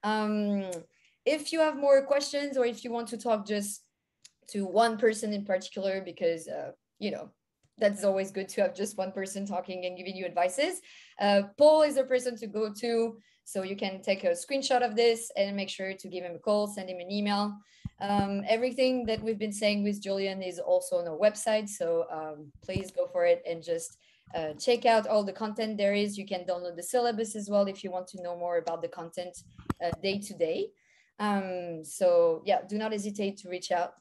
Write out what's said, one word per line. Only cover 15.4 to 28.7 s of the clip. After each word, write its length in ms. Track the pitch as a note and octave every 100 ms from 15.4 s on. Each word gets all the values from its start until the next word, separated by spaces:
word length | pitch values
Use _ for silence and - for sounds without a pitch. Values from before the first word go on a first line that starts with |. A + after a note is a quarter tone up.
| G3 G3+
make 140 | G3
sure 240 | - F#3+
to 140 | F#3+ G#3
give 160 | F3+
him 120 | F3 E3+
a 40 |
call, 260 | - G#3 G#3
send 240 | G3+ F#3
him 100 | F3+
an 120 | F3
email. 420 | G3+ G#3 G3+ G#3 G3+ _ _ - _
Um, 420 | G3+ G3+ G3 G3 G3
everything 580 | A3+ B3+ B3+ B3+ B3+ A3+
that 160 | A3
we've 160 | A3 G#3+
been 160 | G#3+
saying 300 | G#3 G#3 G#3
with 180 | G3+ G3+
Julian 400 | G3 G3 G3 F#3+
is 160 | F#3 E3+
also 380 | F3 F3+ F3+ F3+
on 100 | E3+
our 100 | D#3
website. 520 | G#3 G#3 - G#3+ G#3+
So, 380 | G#3 E3 E3 E3
um, 420 | D#3 D#3 D3+ D3+ -
please 260 | - F#3+ F#3
go 160 | - F3
for 200 | F3+ F3
it 180 | E3+ E3+
and 160 | E3
just, 360 | D#3+ E3+ E3 - _ _ _
uh, 200 | E3 D#3
check 340 | G3+ - A#3+ A#3+
out 180 | A3+ G#3
all 180 | G#3+
the 80 | G3
content 460 | F#3+ G#3+ G#3+ A3 G#3
there 160 | G3+
is. 240 | G3+ G#3 G3+
You 80 | F#3+
can 200 | F#3 F3+
download 300 | F3+ F3+ E3+
the 60 |
syllabus 540 | F3 B3+ A#3+ G#3+ A3 A3
as 120 | G3+
well 200 | G3+ G3+
if 160 | G3
you 80 | F#3+
want 160 | F3+ F3+
to 160 | F#3+
know 120 | F3 F3
more 220 | F3 F3
about 240 | E3